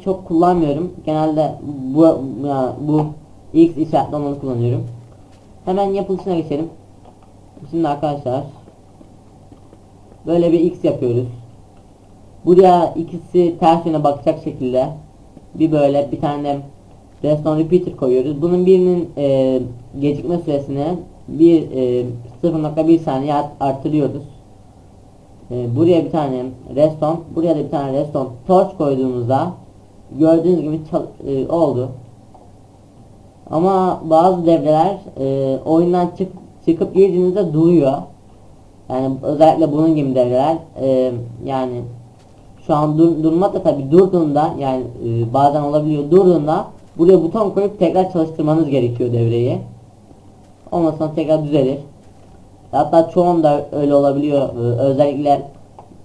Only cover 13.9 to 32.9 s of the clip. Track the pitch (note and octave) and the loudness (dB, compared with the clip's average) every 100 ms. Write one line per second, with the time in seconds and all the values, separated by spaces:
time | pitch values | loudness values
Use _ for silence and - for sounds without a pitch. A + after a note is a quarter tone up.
13.9 | D#3 D3 C#3+ D#3+ D#3 D#3 B2 B2+ B2+ D3 | 0 0 0 -2 -4 -6 -6 -2 -2 -2
14.9 | D3+ - - - - - C#3 D#3 D3+ C#3+ | -6 -18 -20 -20 -20 -14 -2 0 2 2
15.9 | C#3+ C3+ - D3+ D3 C#3+ C#3+ C#3 - - | 2 -2 -4 -4 -4 -4 -6 -8 -20 -20
16.9 | - - - D3 D3+ D#3 D#3 D#3+ F3+ F3 | -20 -20 -6 -2 0 0 -2 2 0 0
17.9 | - C3 B2+ C3+ C#3+ E3+ F3+ F3+ F#3 F3+ | -4 0 0 0 -2 0 2 4 4 4
18.9 | F3 D#3+ - C#3 C3+ C3 C3 A#2+ - - | 0 -4 -4 0 2 2 0 -4 -10 -16
19.9 | C#3 C#3+ D3 E3+ F3 G3 F#3+ D#3+ C#3 D3+ | -4 -4 -2 -4 -4 -2 -4 -4 -4 -4
20.9 | F3 - - - C#3 E3+ E3 - C3 B2+ | -6 -10 -20 -4 4 6 6 2 -2 0
21.9 | B2 B2 - - - E3+ D#3 D3+ D#3 D#3+ | 0 -4 -8 -16 -4 -2 -2 -2 0 4
22.9 | E3 D#3 C3 D3 D3 C#3+ - C#3+ C3 D3 | 4 2 -2 -2 -2 -4 -4 -4 -2 -2
23.9 | D3+ C3 - - - - - - - - | -2 -2 -4 -12 -20 -20 -20 -20 -20 -20
24.9 | - - - - - - B2 A#2+ B2+ E3+ | -20 -20 -20 -20 -20 -12 -8 -4 0 4
25.9 | E3 C#3+ E3 C#3+ B2+ B2+ - - C3 D3+ | 2 0 -2 -2 -4 -8 -12 -8 0 0
26.9 | D#3 D3+ E3 - E3 E3+ D3+ B2+ D3+ C#3 | 0 -2 -2 -6 -2 0 0 -2 -4 -4
27.9 | C3+ D3+ C#3+ B2+ - - F#3 F#3+ - D3 | -4 -4 -4 -6 -6 0 2 2 -2 -2
28.9 | C3 C3 B2 A#2+ C3+ F3 - - - - | 0 -2 -2 -2 -2 -2 -8 -18 -20 -20
29.9 | - - C3 D#3 E3 E3+ F3 D3+ D#3+ - | -20 -12 0 2 4 2 0 0 -6 -4
30.9 | D#3+ - - C#3 C3+ C3 E3+ D3+ B2 B2 | -6 -6 -10 -6 -4 -2 0 0 0 -4
31.9 | - - - - - - - - - - | -10 -20 -20 -20 -20 -20 -20 -20 -20 -20